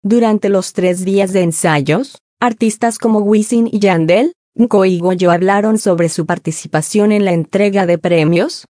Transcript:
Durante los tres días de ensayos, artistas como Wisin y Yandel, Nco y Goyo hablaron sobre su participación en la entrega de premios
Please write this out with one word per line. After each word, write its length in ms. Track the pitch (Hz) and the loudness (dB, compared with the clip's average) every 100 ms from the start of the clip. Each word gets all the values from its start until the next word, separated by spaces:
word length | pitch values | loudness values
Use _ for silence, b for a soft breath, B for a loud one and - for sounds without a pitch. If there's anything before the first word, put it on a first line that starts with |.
Durante 480 | 196 240 226 214 202 | 2 2 2 0 0
los 240 | 196 185 | -2 -2
tres 320 | - 185 180 185 | -2 -2 -2 -2
días 280 | 196 190 | 0 0
de 100 | 190 | 0
ensayos, 760 | 175 165 180 151 139 165 269 - _ _ | 0 0 0 0 0 -2 -4 -12 _ _
artistas 580 | 247 226 226 214 233 226 | -4 0 -2 0 -4 -2
como 220 | 233 214 | 0 0
Wisin 500 | 202 214 214 233 226 | 2 0 2 0 0
y 60 | 220 | 0
Yandel, 560 | 196 170 160 185 302 - _ - | 0 2 2 2 0 -4 _ -2
Nco 280 | 233 208 190 | 2 2 2
y 120 | 180 | 0
Goyo 320 | 180 185 180 | -2 0 2
hablaron 480 | 170 185 202 214 220 | 2 2 0 0 0
sobre 320 | 208 175 170 | 0 0 0
su 160 | - 160 | -2 -4
participación 880 | 175 - 160 160 156 - 208 208 | -4 -6 -8 -6 -6 -2 0 2
en 140 | 208 196 | 2 0
la 80 | |
entrega 520 | 170 160 190 208 196 180 | -2 -2 0 0 0 0
de 140 | 175 | 0
premios 640 | - 170 156 175 269 - - | 0 0 2 2 -2 -6 -18